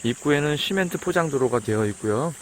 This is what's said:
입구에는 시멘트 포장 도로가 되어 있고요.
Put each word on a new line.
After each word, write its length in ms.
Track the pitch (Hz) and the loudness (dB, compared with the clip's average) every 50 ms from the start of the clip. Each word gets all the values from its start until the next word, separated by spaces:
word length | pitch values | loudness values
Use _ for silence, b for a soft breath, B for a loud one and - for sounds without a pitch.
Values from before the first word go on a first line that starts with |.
| - | 0
입구에는 520 | 117 123 - - 147 147 143 143 151 147 | -2 -2 0 2 2 2 2 2 0 0
시멘트 420 | 143 - - 196 - 190 175 175 190 | -2 -2 -2 0 0 0 0 -2 -4
포장 300 | - 185 175 175 170 160 | -2 0 0 2 0 2
도로가 300 | 143 135 127 123 113 120 | 0 2 2 2 2 0
되어 260 | 110 110 107 107 110 104 | 0 0 0 0 0 0
있고요. 460 | 101 - - 107 104 110 143 170 151 - | -2 -4 -2 0 0 0 0 -2 -4 -8